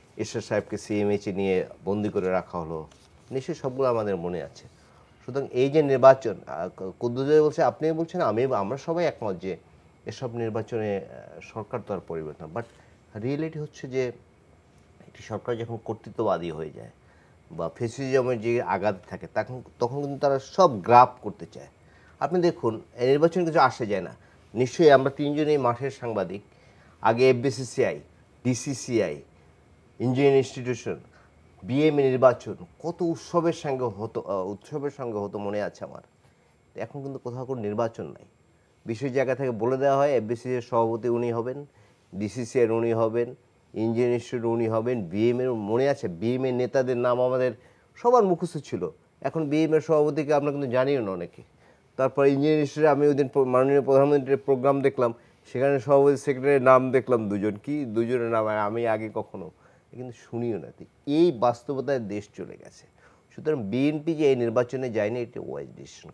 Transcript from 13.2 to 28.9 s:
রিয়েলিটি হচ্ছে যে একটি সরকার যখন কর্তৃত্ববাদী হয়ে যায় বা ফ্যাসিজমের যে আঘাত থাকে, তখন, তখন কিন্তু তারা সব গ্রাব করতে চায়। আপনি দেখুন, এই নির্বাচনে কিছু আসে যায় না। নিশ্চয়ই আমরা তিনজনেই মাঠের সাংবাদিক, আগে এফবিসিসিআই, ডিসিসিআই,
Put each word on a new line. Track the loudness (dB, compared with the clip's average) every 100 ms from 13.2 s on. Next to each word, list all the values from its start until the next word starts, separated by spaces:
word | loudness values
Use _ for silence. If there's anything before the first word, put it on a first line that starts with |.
রিয়েলিটি | -6 -6 -6 -10
হচ্ছে | -14 -14 -8
যে | -4 -4 -6 _ _ _ _ _ _ _ -20 -20
একটি | -20
সরকার | -10 -8 -6 -6
যখন | -6 -8
কর্তৃত্ববাদী | -8 -10 -8 -4 0 0 -4
হয়ে | -8 -10
যায় | -14 -20 -20 _ _ _ _ -16
বা | -8 -8
ফ্যাসিজমের | -6 -8 -6 0 2 2 -2
যে | -2 -2
আঘাত | 0 -2 0 -4 -8
থাকে, | -14 -8
তখন, | -6 -6 -8 -14 -4
তখন | -4 -2
কিন্তু | -6 -2
তারা | 0 0
সব | 0 4 4 4
গ্রাব | 8 10 10 4
করতে | -12 -12 -14
চায়। | -18 -20 -20 -20 -20 -20 -6
আপনি | -2 2
দেখুন, | 2 0 -2 -4 -8 0
এই | 2
নির্বাচনে | 6 4 2
কিছু | 0 4
আসে | 4 2 -4
যায় | -4
না। | -4 -12 -20 -20 _
নিশ্চয়ই | -2 0 6 8
আমরা | 8 6
তিনজনেই | -2 -2 0 0 2
মাঠের | 0 -2 -6
সাংবাদিক, | -8 -6 -4 -4 -8 -16 _ -20 -20 -20 -2
আগে | 0 4 4
এফবিসিসিআই, | 4 0 -4 -6 -2 -2 -4 -12 _ _ _
ডিসিসিআই, | -4 -4 -6 -8 -2